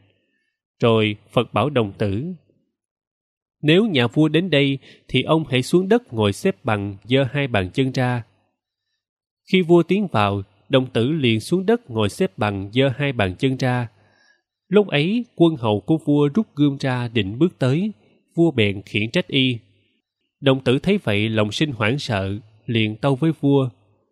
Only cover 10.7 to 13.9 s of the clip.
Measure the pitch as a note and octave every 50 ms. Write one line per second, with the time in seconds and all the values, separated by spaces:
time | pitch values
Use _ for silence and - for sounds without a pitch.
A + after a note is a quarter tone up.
10.7 | C#3 C3 C3 B2 - B2 A2+ C3 D#3+ E3 C3+ A#2+ A2+ A2 - - F3 F#3 F#3+ F#3+
11.7 | A3+ A#3+ _ - A#2+ A2 G#2+ G#2+ - - F#3 F#3+ _ - A2+ G#2 G2+ G2 F#2+ G2+
12.7 | G#2+ B2+ C3+ C#3 A#2+ - C#3+ C#3 C3+ A#2+ G2+ F#2 F2+ - - C3+ C3 B2+ C3+ B2+
13.7 | B2 B2 A#2+ A2+